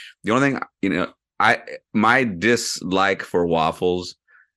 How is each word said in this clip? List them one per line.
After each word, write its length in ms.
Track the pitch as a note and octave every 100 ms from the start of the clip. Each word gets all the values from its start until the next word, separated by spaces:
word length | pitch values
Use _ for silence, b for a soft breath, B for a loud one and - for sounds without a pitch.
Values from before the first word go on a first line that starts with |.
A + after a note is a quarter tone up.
| B -
the 80 | G2
only 220 | A#2+ C#3
thing, 80 | C3 - _
you 80 | G2
know, 220 | F#2 - - _ -
I, 220 | G#2+ - - - _
my 300 | A2 A2 B2+
dislike 1040 | B2 F2 G#2+ A#2 - - E2+ F#2+ G2 F#2+
for 200 | - F2+
waffles 720 | F2 E2 D#2+ - F2+ F2+ F2+ - b b b